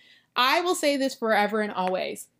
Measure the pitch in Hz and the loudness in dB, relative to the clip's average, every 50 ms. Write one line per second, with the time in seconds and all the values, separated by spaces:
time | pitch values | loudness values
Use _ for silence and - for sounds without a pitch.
0 | _ - - _ _ _ _ 233 247 262 302 339 349 349 359 359 320 294 285 269 | _ -20 -20 _ _ _ _ 0 2 2 2 2 2 0 0 0 2 2 2 2
1 | 269 269 - - 233 220 220 202 208 202 214 214 208 208 202 185 185 185 185 185 | 0 -2 -2 -2 -2 0 2 2 2 2 0 -2 -2 -2 -4 -4 -2 -2 -2 -2
2 | - - - - - - _ _ | -4 -6 -8 -10 -14 -18 _ _